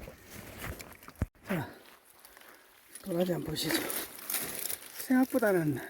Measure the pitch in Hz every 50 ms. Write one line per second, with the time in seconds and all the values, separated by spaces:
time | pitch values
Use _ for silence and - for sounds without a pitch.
0 | - - - - - - - - - - - - - - - - - - - -
1 | - - - - - - _ - - - 202 165 131 - - - - - - -
2 | _ - - - - - - - - - - - - - - - - - - -
3 | - - 180 170 180 180 170 156 143 - 156 - - 160 - - - - - -
4 | - - - - - - - - - - - - - - - - - - - -
5 | - - 262 254 262 - - 262 233 208 196 180 160 151 139 120 - -